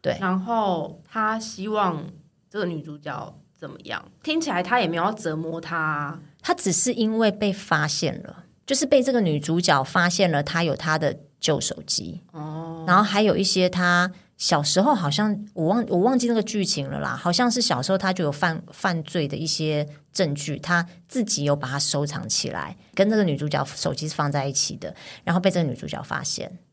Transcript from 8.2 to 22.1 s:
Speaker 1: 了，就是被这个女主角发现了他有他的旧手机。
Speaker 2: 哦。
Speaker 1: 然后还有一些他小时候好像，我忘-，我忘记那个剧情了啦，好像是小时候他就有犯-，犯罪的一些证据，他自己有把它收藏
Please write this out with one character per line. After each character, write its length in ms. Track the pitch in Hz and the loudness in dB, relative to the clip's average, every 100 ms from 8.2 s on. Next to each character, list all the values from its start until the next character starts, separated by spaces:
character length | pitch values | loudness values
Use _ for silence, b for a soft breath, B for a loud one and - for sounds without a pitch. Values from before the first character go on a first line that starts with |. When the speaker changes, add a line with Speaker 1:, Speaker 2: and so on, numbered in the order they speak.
Speaker 1:
了， 200 | - - - _ - | -12 -18 -20 _ -4
就 100 | 277 | -2
是 100 | 285 | 4
被 160 | 277 | 4
这 120 | 254 | 4
个 80 | 240 | 2
女 180 | 185 147 | 2 2
主 220 | 147 165 | 2 0
角 200 | 180 143 | 4 2
发 280 | 135 - 175 | 2 2 2
现 200 | 175 185 | 4 2
了 140 | 147 | 2
他 180 | 147 165 | 0 0
有 140 | 170 - | 0 0
他 220 | 160 156 | 0 0
的 200 | 147 143 - _ | 0 -2 -14 _
旧 220 | - 143 | 0 0
手 200 | - - - | -2 -8 -6
机。 320 | - 82 165 - | -6 -6 -12 -14
Speaker 2:
哦。 500 | 156 151 156 165 165 160 | -12 -10 -8 -10 -8 4
Speaker 1:
然 120 | 185 | 4
后 40 | |
还 200 | 208 202 | 6 4
有 160 | 214 180 | 4 4
一 40 | |
些 280 | 190 185 180 | 2 4 2
他 420 | 180 175 175 180 B B _ | 4 4 4 2 B B _
小 260 | - 156 | 2 2
时 200 | 147 185 | 4 4
候 120 | 247 | 4
好 160 | 247 151 | 4 2
像， 360 | 143 214 208 - | 2 2 0 -6
我 140 | - 160 | -2 2
忘-， 180 | 226 214 | 2 2
我 120 | 175 | 4
忘 200 | 214 254 | 4 4
记 80 | 240 | 2
那 60 | |
个 100 | 226 | 2
剧 220 | 220 214 180 | 0 -2 0
情 200 | 156 135 | -2 -2
了 100 | 143 | -4
啦， 160 | 139 123 | -4 -2
好 160 | 175 | 0
像 180 | 175 247 | 4 4
是 120 | 240 | 2
小 200 | 240 127 | 2 0
时 120 | 131 | 2
候 40 | 190 | 0
他 140 | 190 | 2
就 140 | 185 151 | 0 0
有 40 | |
犯-， 320 | 143 175 165 - | 0 0 -2 -10
犯 280 | - - 170 | -4 -2 -2
罪 220 | 156 180 143 | -2 -2 -2
的 120 | 147 | -2
一 100 | 156 | -4
些 400 | - 156 151 147 B _ | -2 0 0 -4 B _
证 240 | - 175 143 | -2 0 0
据， 240 | - 139 | -6 -6
他 260 | - 175 175 B _ | 0 0 0 B _
自 160 | 254 | -2
己 220 | 220 - 143 | 0 0 2
有 100 | 143 | 0
把 100 | 139 | 0
它 140 | 139 | -2
收 260 | - 143 | 0 0
藏 220 | 147 | -2